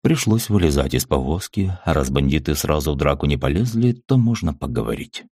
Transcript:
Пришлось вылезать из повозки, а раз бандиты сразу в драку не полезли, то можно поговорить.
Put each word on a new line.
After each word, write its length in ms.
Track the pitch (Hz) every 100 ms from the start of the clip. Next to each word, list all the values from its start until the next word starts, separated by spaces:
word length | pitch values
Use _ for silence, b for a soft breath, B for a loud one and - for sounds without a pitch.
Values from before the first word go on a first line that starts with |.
Пришлось 480 | 131 160 110 113 -
вылезать 440 | 104 82 71 67
из 120 | 64
повозки, 720 | - 71 65 87 - - 95 90
а 100 | -
раз 160 | 78 67
бандиты 460 | 65 69 76 78
сразу 380 | 73 - 76 76
в 20 |
драку 300 | 69 73 71
не 100 | 73
полезли, 560 | 69 67 80 120 113 123
то 260 | 123 - 131
можно 360 | 117 113 85
поговорить. 720 | 73 73 60 55 57 - - -